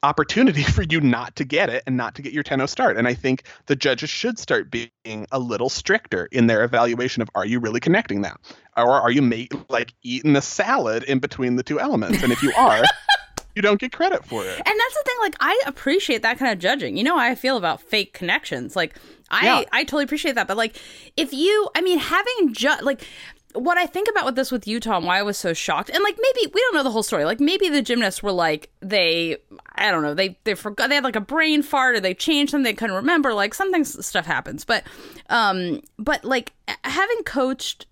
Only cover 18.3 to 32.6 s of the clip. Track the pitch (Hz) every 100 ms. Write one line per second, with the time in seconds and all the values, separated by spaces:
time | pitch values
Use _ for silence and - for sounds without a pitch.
18.3 | 208 - 139 127 190 160 - - - _
19.3 | 196 302 - - 233 311 294 285 302 320
20.3 | 240 196 202 226 - - - - - 294
21.3 | 269 349 427 403 - 370 349 - 339 466
22.3 | 494 330 220 262 302 - 269 - - -
23.3 | - _ - 262 349 349 359 427 427 254
24.3 | 247 262 247 202 226 220 190 175 185 202
25.3 | 196 185 165 - 151 190 - 415 415 508
26.3 | 508 403 403 508 311 262 220 208 190 151
27.3 | 226 285 381 370 285 233 240 214 - 202
28.3 | 180 165 156 - _ 196 202 170 165 165
29.3 | 147 _ - - - 208 175 147 147 196
30.3 | 180 - 196 214 202 262 285 254 220 202
31.3 | 302 311 302 294 269 254 233 185 185 -
32.3 | 294 285 294